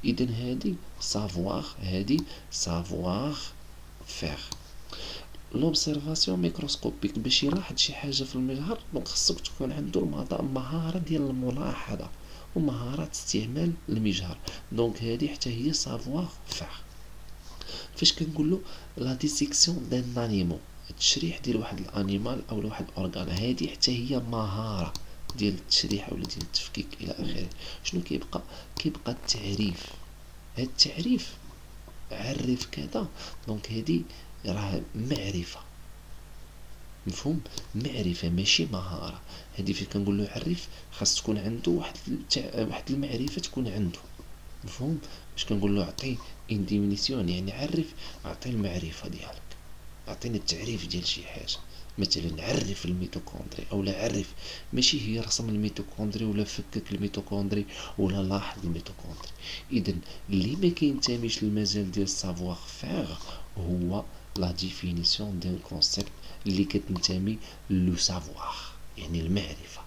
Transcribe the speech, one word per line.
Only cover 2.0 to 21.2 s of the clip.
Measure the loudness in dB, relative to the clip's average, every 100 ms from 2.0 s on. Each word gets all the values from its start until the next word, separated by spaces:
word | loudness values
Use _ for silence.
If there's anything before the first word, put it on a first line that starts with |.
| 4 4 2 -8 -8
سافوار | -2 2 2 0 0 2 2 2 -2 -6 -10 -12 -12 -14 -14 -10
فير. | -4 -4 -4 -6 -10 -10 -12 -10 -8 -8 -8 -10 -12 -4 2
لوبسيرفاسيون | 4 4 2 0 0 2 4 4
ميكروسكوبيك، | 2 2 -2 0 0 0 0 2
باش | 4 6
يلاحظ | 6 2 0 2
شي | 2
حاجة | 2 0 0
في | 0 0
المجهر | 0 0 -2 -2 -2
دونك | -2 0
خصك | 2 4 2
تكون | -2 -2 -2
عنده | 0 2 2
المهارة، | 2 0 0 0
المهارة | 2 0 0 0 2 0
ديال | 2 2 4
الملاحظة | 2 2 0 0 -2 -2 -4 -4 -8 -10 -12 -4 2
ومهارة | 2 2 -2 -2 -2
استعمال | -4 0 0 0 2 2 0 0
المجهر، | 2 4 2 -2 -6 -6 -8 -4
دونك | 2 2 2
هادي | 0 2 0
حتى | 0 -2
هي | 0 2
سافوار | 2 0 -2 -2 -2 -2 -6 -6
فير. | -6 -6 -8 -12 -12 -12 -12 -12 -12 -12 -10 -8 -8 -8 6
فاش | 6
كنقولو | 6 0 4 4 4 0 -10 -10 -2
لا | 0
dissection | 2 2 2 2 6 6 6 2
دان | 2 2 2
انيمو، | 4 4 4 2 -6 -14 -12
التشريح | 2 4 6